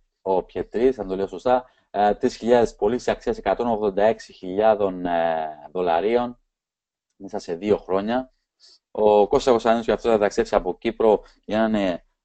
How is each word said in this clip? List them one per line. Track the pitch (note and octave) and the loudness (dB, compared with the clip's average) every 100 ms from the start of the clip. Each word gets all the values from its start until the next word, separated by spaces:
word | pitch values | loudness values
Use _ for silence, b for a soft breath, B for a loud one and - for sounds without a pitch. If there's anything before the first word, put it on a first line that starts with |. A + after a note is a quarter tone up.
| _ _ | _ _
ο | F#2+ F#2 | -2 -2
Πιετρής, | - - - G#2+ C3 B2+ | -2 -8 -6 0 0 0
αν | F#2+ | -4
το | F#2+ | -4
λέω | F#2+ | -6
σωστά, | F2+ B2 B2+ b b b | -4 0 0 b b b
ε, | G2 G#2 | 0 0
τρεις | G2+ B2 - | 2 -2 -2
χιλιάδες | A2+ B2 A2 - | 0 0 0 -2
πωλήσεις | G#2 A#2+ - | -4 -2 -4
αξίας | G#2 B2 A2 | -4 -6 -4
εκατόν | G2+ F#2+ A#2+ | -4 -2 -2
ογδόντα | G#2 G#2+ F#2+ | -2 -2 2
έξι | G#2+ A2+ - | 2 0 -8
χιλιάδων, | - F#2 F#2+ A2 G#2 G2 F#2 F2 | -16 -6 0 2 2 0 -4 -4
ε, | E2+ E2 D#2+ D#2 D2+ D2+ | -2 0 -2 -6 -12 -10
δολαρίων | F#2 F2+ E2+ G2+ A#2+ B2 A#2+ _ _ _ _ _ _ _ _ | -4 -2 0 0 0 -2 -10 _ _ _ _ _ _ _ _
μέσα | G2 G#2 | -14 -12
σε | - E2+ | -8 -6
δύο | G#2 F#2+ | -2 -2
χρόνια. | - F#2 G#2 B2 C3 _ _ _ b b _ | 0 -4 -2 -4 -6 _ _ _ b b _
Ο | - G#2+ G#2 G2+ | 0 4 6 4
Κώστας | C3 C3+ | 2 4
Κωνσταντίνος, | A#2 A2+ A#2 A2+ | 2 2 0 0
και | |
αυτός | G#2 A#2+ | -2 2
θα | A2 | 2
ταξιδέψει | G2+ - A2 G2+ | 2 0 0 0
από | F2+ - | 0 -4
Κύπρο | A#2 A2 A2+ G2 b b - | -6 0 2 2 b b -6
για | G#2+ | -2
να | A2 | 0
είναι | A2 F#2+ E2 _ _ | 0 -2 -4 _ _